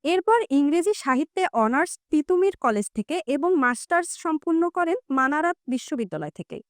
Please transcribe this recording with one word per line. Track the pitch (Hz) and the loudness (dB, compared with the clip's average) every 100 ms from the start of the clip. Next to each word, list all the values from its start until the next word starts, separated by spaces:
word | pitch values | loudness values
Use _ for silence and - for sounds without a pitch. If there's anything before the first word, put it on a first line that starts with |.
এরপর | 285 370 359 453 415 | 0 0 2 2 2
ইংরেজি | 277 285 330 359 427 | 2 4 2 0 -2
সাহিত্যে | 285 254 311 - 370 | 0 0 0 -2 0
অনার্স | 226 220 262 349 - _ | 2 2 2 -2 -6 _
তিতুমির | 302 294 359 381 - | -2 2 2 2 0
কলেজ | 254 208 208 - | -2 0 -4 -6
থেকে | 208 339 - | -4 -6 -2
এবং | 277 339 359 | -2 2 2
মাস্টার্স | 254 240 - 349 349 - | 2 0 -2 -2 -2 -6
সম্পূর্ণ | 339 311 - 330 339 | -4 -2 0 0 0
করেন | 359 339 440 _ | 0 -2 -2 _
মানারাত | 262 262 302 339 349 - | 0 0 0 -2 -4 -4
বিশ্ববিদ্যালয় | 247 - 262 214 156 151 | -6 -4 -6 -4 -6 -8
থেকে। | - - 143 | -10 -14 -14